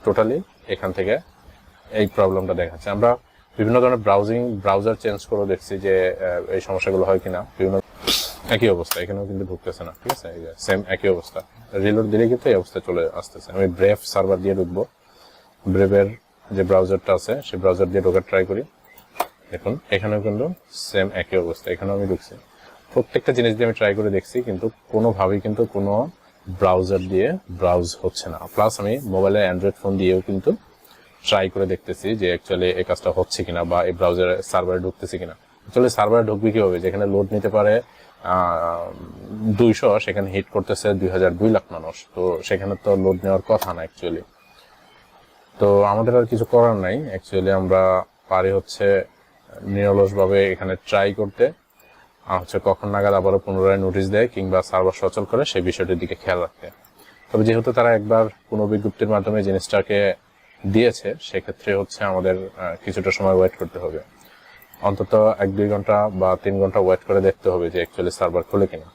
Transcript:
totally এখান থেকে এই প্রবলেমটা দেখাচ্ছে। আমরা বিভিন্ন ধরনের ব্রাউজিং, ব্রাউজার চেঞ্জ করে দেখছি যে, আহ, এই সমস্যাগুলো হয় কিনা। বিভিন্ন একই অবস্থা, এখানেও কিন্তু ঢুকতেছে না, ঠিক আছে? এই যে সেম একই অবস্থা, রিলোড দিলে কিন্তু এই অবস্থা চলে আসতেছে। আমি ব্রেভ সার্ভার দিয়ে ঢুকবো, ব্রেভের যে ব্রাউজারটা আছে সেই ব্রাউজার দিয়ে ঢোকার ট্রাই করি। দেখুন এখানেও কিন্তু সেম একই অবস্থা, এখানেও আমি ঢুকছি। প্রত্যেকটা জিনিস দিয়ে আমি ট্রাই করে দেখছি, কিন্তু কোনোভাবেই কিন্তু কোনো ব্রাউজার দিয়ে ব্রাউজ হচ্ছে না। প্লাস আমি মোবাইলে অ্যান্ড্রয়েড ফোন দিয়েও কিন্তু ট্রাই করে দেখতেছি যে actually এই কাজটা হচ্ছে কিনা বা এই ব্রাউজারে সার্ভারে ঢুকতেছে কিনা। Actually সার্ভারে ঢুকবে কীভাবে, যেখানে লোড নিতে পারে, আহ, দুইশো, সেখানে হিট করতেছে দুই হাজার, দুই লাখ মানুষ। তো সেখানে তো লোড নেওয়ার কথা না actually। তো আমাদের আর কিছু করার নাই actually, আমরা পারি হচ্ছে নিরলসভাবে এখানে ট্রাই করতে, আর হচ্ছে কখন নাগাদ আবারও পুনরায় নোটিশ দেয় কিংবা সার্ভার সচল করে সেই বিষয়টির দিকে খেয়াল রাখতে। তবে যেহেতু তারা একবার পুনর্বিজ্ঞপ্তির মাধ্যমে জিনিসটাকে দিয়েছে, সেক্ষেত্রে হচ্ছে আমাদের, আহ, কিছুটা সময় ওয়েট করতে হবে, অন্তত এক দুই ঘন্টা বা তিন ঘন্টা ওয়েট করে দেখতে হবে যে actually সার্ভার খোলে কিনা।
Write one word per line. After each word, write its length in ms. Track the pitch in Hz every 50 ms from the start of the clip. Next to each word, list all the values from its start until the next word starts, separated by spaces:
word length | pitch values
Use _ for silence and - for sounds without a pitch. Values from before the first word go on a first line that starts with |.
| -
totally 340 | 110 98 - 110 110 127 156 190 _ _ _ _ -
এখান 240 | 101 - - 98 92
থেকে 260 | - 95 95 113 147 - _ _ _ _ - - _ _ - _ _ _ -
এই 160 | - 110 104
প্রবলেমটা 480 | 95 - - 101 95 95 95 92 92 92
দেখাচ্ছে। 360 | 87 87 82 - 82 - 104
আমরা 260 | 101 107 117 120 120 123 _ _ _ _ _ _ _ -
বিভিন্ন 220 | 110 107 117 123
ধরনের 160 | 123 127 127
ব্রাউজিং, 600 | 117 107 104 98 101 101 107 113 120 123 123 113
ব্রাউজার 380 | 101 95 101 98 101 101 110 92
চেঞ্জ 320 | - - 113 104 98 -
করে 200 | - - 101 101
দেখছি 320 | 98 95 90 - - 98 95
যে, 380 | 95 98 95 95 92 92 90 -
আহ, 320 | 95 92 87 87 85 - 92
এই 80 | 98
সমস্যাগুলো 440 | - - 95 92 - - 95 92 92
হয় 140 | 92 95 92
কিনা। 280 | - 95 92 90 - - - -
বিভিন্ন 220 | 95 95 95 95 - - - - - - - - - - - - - -
একই 200 | 117 107 - 113
অবস্থা, 320 | 95 87 85 - - -
এখানেও 260 | 90 90 101 101 101
কিন্তু 180 | 98 101 98 98
ঢুকতেছে 400 | 90 92 87 _ 92 87 - 90
না, 80 | 85 - - -
ঠিক 100 | 123 -
আছে? 160 | - - 87
এই 120 | 82 85
যে 120 | 82 80 82 -
সেম 240 | - - 98 95 104 90
একই 200 | 95 92 - 101
অবস্থা, 320 | 92 87 85 - - 85 - _ _ - 117 - -
রিলোড 320 | 98 95 104 107 110 113
দিলে 220 | 107 107 107 117 113
কিন্তু 200 | 123 123 - 143
এই 60 | 117
অবস্থা 260 | 95 90 - - 95 -
চলে 240 | - 90 87 82 80 -
আসতেছে। 380 | 85 87 - - 85 - - 92
আমি 140 | 95 98
ব্রেভ 320 | 95 90 90 95 101 104 104 -
সার্ভার 400 | - - 98 95 95 98 90 90
দিয়ে 120 | 98 98
ঢুকবো, 300 | 95 90 85 87 95 - - _ _ _ _ _ _ - - _ _ _ _ _ _ _ 98
ব্রেভের 380 | 92 95 98 95 101 101 98 101 110 - _ _ _ _ _ - 104
যে 100 | 95 95
ব্রাউজারটা 520 | 90 95 92 95 92 98 92 - - 95
আছে 280 | 90 - - 113 143 139
সেই 160 | - - 92
ব্রাউজার 280 | 90 95 92 90 98 90
দিয়ে 140 | 87 98 90
ঢোকার 200 | 92 87 92 90 -
ট্রাই 180 | - 95 92
করি। 160 | 92 98 104 135 - _ _ _ _ - - _ _ _ - - - _ _ _ _
দেখুন 280 | - 87 - 98 117 156 _ -
এখানেও 300 | - 95 95 107 104 107
কিন্তু 340 | 101 107 104 107 127 165 180 _ _ _ -
সেম 380 | - - - - 101 95 101 -
একই 220 | 95 87 - -
অবস্থা, 340 | 92 87 85 82 - - -
এখানেও 240 | 90 85 98 95 101
আমি 120 | 98 101
ঢুকছি। 280 | 95 92 85 - - - - _ _ _ _ - - - - _ _ -
প্রত্যেকটা 400 | - - - - 127 - - 135
জিনিস 220 | 123 120 117 110
দিয়ে 100 | 110 120
আমি 100 | 117 110
ট্রাই 200 | - 110 104 101
করে 160 | 101 107 107
দেখছি, 320 | 98 95 - - - 123 123
কিন্তু 280 | 120 101 92 90 113 - _ _ _
কোনোভাবেই 520 | - 110 113 117 107 95 98 95 101 101
কিন্তু 240 | 98 110 107 101 117
কোনো 460 | 113 - 101 98 101 101 107 127 165 - _ _ _ _ _ _ 98
ব্রাউজার 500 | 90 87 101 92 92 92 92 90 98 95
দিয়ে 340 | 92 92 98 92 101 131 170 190 _ -
ব্রাউজ 460 | 92 90 95 87 87 90 87 85 - - -
হচ্ছে 260 | 92 - - - 92
না। 100 | 82 82 87 92 -
প্লাস 260 | - 104 110 110 -
আমি 180 | 104 101 110 139
মোবাইলে 400 | 143 110 95 95 95 98 101 104
অ্যান্ড্রয়েড 360 | 104 92 90 90 92 98 95 - -
ফোন 160 | 98 98 95
দিয়েও 220 | 95 92 92 92
কিন্তু 320 | 92 - 98 95 - - 196 - _ _ _ _ _ _ - _ _ _ _ _ - -
ট্রাই 220 | - 101 95 98
করে 160 | - 98 98
দেখতেছি 480 | 92 95 - _ - 90 - - 98 113
যে 220 | 110 98 90 87
actually 280 | 87 _ - 95 90 92
এই 200 | 90 90 90 92
কাজটা 260 | - 90 - - 92
হচ্ছে 340 | 82 92 90 - - - 95
কিনা 200 | - 87 85 87
বা 200 | 85 85 87 87
এই 80 | 90 87
ব্রাউজারে 500 | 90 92 87 87 90 92 90 90 92 95
সার্ভারে 360 | - - 92 90 90 92 92
ঢুকতেছে 400 | 90 95 92 _ - 92 - 90
কিনা। 160 | 90 82 80 _ _ _ _ _ _ -
Actually 200 | - 127 123 123
সার্ভারে 380 | 113 - 104 104 110 120 113
ঢুকবে 240 | 107 110 101 107 110
কীভাবে, 300 | 104 113 107 95 90 87
যেখানে 260 | 87 92 90 98 104
লোড 260 | 101 98 98 101 95 107
নিতে 160 | 104 95 110
পারে, 340 | 98 107 104 - 90 92 - _ _ - - - _ _ -
আহ, 680 | 85 90 92 90 87 85 82 85 85 85 85 85 - - - - - - - 98 98
দুইশো, 680 | 104 107 107 110 107 98 120 117 110 - - 123 101 107
সেখানে 320 | - - 95 101 98 98
হিট 160 | 92 98 98 _ -
করতেছে 420 | 104 95 - 104 - - 107 101
দুই 140 | 92 98 92
হাজার, 280 | 90 92 95 92 87
দুই 140 | 87 101 110
লাখ 120 | 110 101 - _
মানুষ। 360 | 90 82 78 80 - - - _ _
তো 260 | 92 90 92 87 80 -
সেখানে 300 | - 101 92 98 98 101 90 -
তো 120 | 107 101
লোড 220 | 98 95 95 95 90 92
নেওয়ার 160 | 98 95 95 - -
কথা 260 | 110 101 - 95 87
না 100 | 85 80
actually। 360 | 82 _ - - 87 82 82 87 _ _ _ _ _ _ _ - _ _ _ _ _ _ _ _ _ _ - _ _ _ _ _ _ _ -
তো 240 | 104 101 101 101 101
আমাদের 340 | 101 101 107 113 120 120
আর 100 | 123 120
কিছু 180 | 113 - 113 117
করার 320 | - - 120 117 117 113
নাই 420 | 101 92 90 101 131 156 131 95 95
actually, 340 | - - - 95 92 95 98
আমরা 520 | 95 95 92 95 95 95 95 92 92 - _ _ _ _ _
পারি 220 | 95 92 92 95
হচ্ছে 540 | 98 98 95 - - - 104 101 98 95 92 - _ _ _ _ _ _ _ _ - - -
নিরলসভাবে 880 | 101 98 101 101 101 98 101 98 95 101 101 98 95 98 98 98 98 92
এখানে 240 | 90 98 95 95 92 _
ট্রাই 280 | - - 101 98 101 98
করতে, 380 | 101 107 101 - - 120 139 165 _ _ _ _ _ _ _ _ _ - _ _ _ _
আর 120 | - 98 92
হচ্ছে 180 | 87 - - 98 -
কখন 240 | 101 95 - - 104
নাগাদ 260 | 101 101 101 101 98
আবারও 240 | 98 92 98 95 98
পুনরায় 380 | - - 98 95 95 98 98
নোটিশ 340 | 98 95 95 92 98 95 95
দেয় 180 | 101 104 117 123
কিংবা 340 | - 98 95 95 95 92 90
সার্ভার 300 | - - 92 92 95 92
সচল 320 | - - 92 - - 101
করে 200 | - - 120 143
সেই 180 | - - 95 87
বিষয়টির 360 | 90 87 - 95 87 92 85
দিকে 160 | 90 87 92
খেয়াল 260 | - - 98 90 90
রাখতে। 300 | 87 82 _ _ - 87 - _ _ _ _ _ - - - _ _ _ -
তবে 120 | 110 110
যেহেতু 280 | 110 113 113 113 123 120
তারা 220 | 123 120 117 117
একবার 340 | 110 104 107 110 110 113 107 - _ _ _
পুনর্বিজ্ঞপ্তির 580 | - 107 104 101 107 107 101 110 - - 117 104
মাধ্যমে 340 | 110 104 95 107 104 107 98
জিনিসটাকে 720 | 98 95 95 - - - 101 95 - 104 101 101 98 90 - _ _ _ _ _ _ _ _ -
দিয়েছে, 480 | 98 98 110 120 120 104 - - 101 110 -
সেক্ষেত্রে 540 | - - - 95 92 - 98 _ - - 101
হচ্ছে 300 | 98 98 - - - 107
আমাদের, 320 | 101 92 92 92 95 92
আহ, 380 | 92 95 95 - - 92 87 82 85 -
কিছুটা 260 | - 92 - 92 95
সময় 240 | 90 - 101 95 95
ওয়েট 220 | 92 92 92 - -
করতে 200 | 95 85 - 87
হবে, 200 | 90 85 78 78 - _ _ _ - - - - _ - - - - _ - -
অন্তত 540 | - 101 101 98 107 - - 110 107 107 107 -
এক 180 | 101 98 95
দুই 120 | 98 104 104
ঘন্টা 420 | 104 101 98 - 107 104 104 107 98
বা 240 | 92 95 92 92 92 -
তিন 180 | 101 98 98
ঘন্টা 180 | 98 95 92 107
ওয়েট 220 | 95 92 92 - -
করে 140 | - 101 98
দেখতে 300 | 95 95 95 _ - 95
হবে 200 | 90 90 87 85
যে 140 | 87 90 85
actually 260 | - - - 92 90
সার্ভার 320 | - - 95 87 85 90 82
খোলে 240 | - - 104 98
কিনা। 180 | 92 - 80 78 -